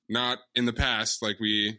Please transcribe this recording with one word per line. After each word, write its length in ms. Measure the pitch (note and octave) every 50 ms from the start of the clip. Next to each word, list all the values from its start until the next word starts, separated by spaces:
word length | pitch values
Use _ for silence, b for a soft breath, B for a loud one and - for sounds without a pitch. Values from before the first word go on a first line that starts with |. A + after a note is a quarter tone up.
| _ -
not 320 | A2+ A#2+ B2 B2 B2 B2+ - _ _
in 120 | B2 B2
the 60 | A#2+ A2+
past, 480 | - D#3 C3 A#2+ G#2+ A2 - - - A#2
like 180 | G#2+ G#2 G2+
we 380 | A2+ G#2+ G#2+ G#2 G#2 G#2 A2